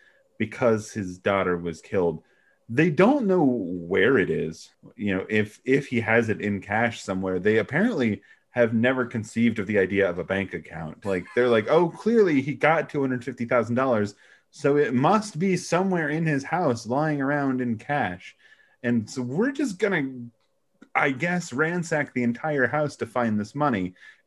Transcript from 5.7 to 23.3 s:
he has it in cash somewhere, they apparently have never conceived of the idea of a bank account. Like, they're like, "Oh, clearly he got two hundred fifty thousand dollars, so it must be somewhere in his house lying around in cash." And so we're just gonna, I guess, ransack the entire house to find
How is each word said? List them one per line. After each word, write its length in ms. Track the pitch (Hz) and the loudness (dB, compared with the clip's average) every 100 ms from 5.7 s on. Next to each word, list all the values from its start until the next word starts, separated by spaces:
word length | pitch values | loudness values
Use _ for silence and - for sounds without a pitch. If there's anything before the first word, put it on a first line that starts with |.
| 139 - | 0 0
he 140 | 120 | -2
has 280 | 104 113 117 | 2 2 2
it 120 | 92 | -2
in 200 | 101 101 | -2 -4
cash 400 | 90 104 117 113 | -2 -2 -2 -4
somewhere, 380 | - 95 95 92 | -6 -4 -2 0
they 200 | 98 110 | 2 2
apparently 640 | - 143 226 185 117 101 - _ _ | 0 0 0 0 0 -2 -8 _ _
have 240 | - 117 | 0 2
never 300 | 113 123 131 | 4 2 2
conceived 540 | 117 117 104 - 117 107 | -2 -4 -6 0 0 0
of 80 | 98 | 0
the 120 | 104 | 0
idea 300 | 95 98 95 | 2 2 0
of 100 | 87 | 0
a 60 | |
bank 280 | 80 95 95 | -4 -2 -2
account. 500 | 87 - 82 80 - | -8 -10 -12 -12 -10
Like, 220 | 104 95 90 | -6 -4 -2
they're 140 | - 120 | 2 4
like, 200 | 113 107 | 4 4
"Oh, 200 | 156 170 | 4 2
clearly 500 | - 214 233 196 143 | 0 2 4 6 4
he 120 | 131 | 0
got 340 | 127 147 160 147 | 2 2 2 0
two 100 | 151 | -2
hundred 240 | 135 127 | -2 -4
fifty 200 | 117 117 | -6 -8
thousand 320 | 120 123 113 120 | 0 0 2 0
dollars, 400 | 135 113 104 - _ _ _ | 2 2 0 -4 _ _ _
so 260 | - 143 143 | -4 2 2
it 160 | 139 | 2
must 440 | 123 147 208 208 151 | 2 4 2 0 -2
be 180 | 190 180 | 0 0
somewhere 520 | - 170 190 180 151 | 0 0 0 0 -2
in 180 | 151 160 | -2 0
his 160 | 143 | -2
house 440 | 135 160 165 110 107 | -2 -2 0 -2 -2
lying 360 | 131 156 147 | -2 0 -2
around 380 | 135 147 139 127 | -2 0 0 -2
in 180 | 123 110 | -2 -4
cash." 560 | - 143 104 90 - - _ _ _ _ | -4 -2 -2 -6 -14 -20 _ _ _ _
And 260 | 123 120 107 | -2 -2 -2
so 140 | - | -6
we're 300 | 123 139 247 | -4 -2 -2
just 260 | 277 277 180 | -2 -4 -2
gonna, 300 | 208 180 135 185 120 - _ _ _ _ - | -2 0 -2 -8 -14 -18 _ _ _ _ -6
I 160 | - 147 | 0 0
guess, 420 | 131 170 180 175 | 0 -2 -2 -4
ransack 640 | 123 160 175 170 156 143 | -2 -2 -2 -2 -2 -2
the 80 | - | 0
entire 440 | 120 120 160 147 123 | 0 0 -2 0 2
house 300 | 147 147 - | 0 -2 -4
to 100 | - | -6
find 320 | 123 120 | -2 0